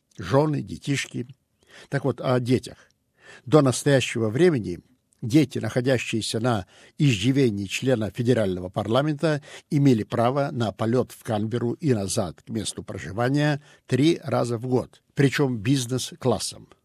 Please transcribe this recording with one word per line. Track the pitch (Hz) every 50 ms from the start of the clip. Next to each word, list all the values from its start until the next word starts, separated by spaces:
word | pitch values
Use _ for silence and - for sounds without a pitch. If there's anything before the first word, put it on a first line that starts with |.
| _ _ _ -
Жены, | 87 85 95 135 151 156 147 135 131
детишки. | 95 87 82 - - 143 131 - - - 127 120 - 139 _ _ _ _ _ _ _ - - - -
Так | - 139 -
вот, | 139 120 -
о | - 139 127 127
детях. | 127 117 127 110 - - - - _ _ _ _ _ _ _ _ _ - - - _
До | 123 113 151 143
настоящего | 131 120 - - 147 143 131 117 - - 120 113 110
времени | 104 131 170 185 160 127 98 95 87 82 - _ _ _ _ _ _ _ -
дети, | 117 113 160 147 - - 117
находящиеся | 110 113 - 131 123 131 135 113 - - - 113 101 - - 117
на | 110 127 120 104 - - _ - - - _ -
иждивении | 156 143 123 95 95 127 135 143 135 120 101 101 101
члена | 92 - - - 131 131 110 110 95
федерального | - - 123 120 127 113 107 98 92 92 90 90
парламента, | - - 104 104 110 127 143 156 151 139 165 165 151 143 - - - - - _
имели | - 143 143 139 127 107 101
право | - - 113 113 120 131 143 139 139 -
на | 127 117 104 98
полет | - 113 110 117 127 110 - -
в | - -
Канберру | - 113 104 107 110 110 120 117 120 -
и | - - 151 123
назад | 107 98 95 - - 101 85 - - _
к | -
месту | 113 113 98 - - - 92
проживания | - 110 95 - - 92 101 120 127 139 147 147 151 147 143 - - - _ _
три | - 131 123 139 160 175 - -
раза | 135 113 123 123 120 120 110
в | 120
год, | 127 127 123 87 - - _ _ _ _
причем | - 139 135 - - 147 135 123 110
бизнес-классом. | 95 123 143 139 123 117 131 123 - - - - - 131 110 95 - - - 107 107 - - _